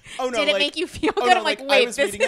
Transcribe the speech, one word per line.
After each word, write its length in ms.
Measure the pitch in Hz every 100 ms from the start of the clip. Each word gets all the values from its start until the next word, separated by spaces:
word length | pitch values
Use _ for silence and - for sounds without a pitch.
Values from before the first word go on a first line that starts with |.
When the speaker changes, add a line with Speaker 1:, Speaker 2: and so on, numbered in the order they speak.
| - -
Speaker 1:
Oh, 120 | 254
no, 80 | 233
Speaker 2:
did 80 | 196
it 60 |
Speaker 1:
like, 60 | 196
Speaker 2:
make 160 | 190 208
you 100 | 202
feel 240 | - - -
Speaker 1:
oh, 80 | 247
Speaker 2:
good? 60 |
Speaker 1:
no, 60 | -
Speaker 2:
I'm 40 |
like, 160 | 302 -
Speaker 1:
like, 100 | 269
I 100 | 269
Speaker 2:
"Wait, 60 | 240
Speaker 1:
was 80 | -
Speaker 2:
this 160 | -
Speaker 1:
reading 80 | 202